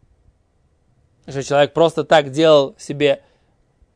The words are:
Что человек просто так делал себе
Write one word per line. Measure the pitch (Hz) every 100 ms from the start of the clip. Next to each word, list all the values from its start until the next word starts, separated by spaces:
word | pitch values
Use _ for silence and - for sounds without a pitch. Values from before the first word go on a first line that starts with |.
| _ _ _ _ _ _ _ _ _ _ _ _ -
Что | 139
человек | 127 143 143
просто | 156 165 160
так | 143 160 143
делал | 135 160 147 135 -
себе | - 143 143 135 _ _ _ _ _ _ _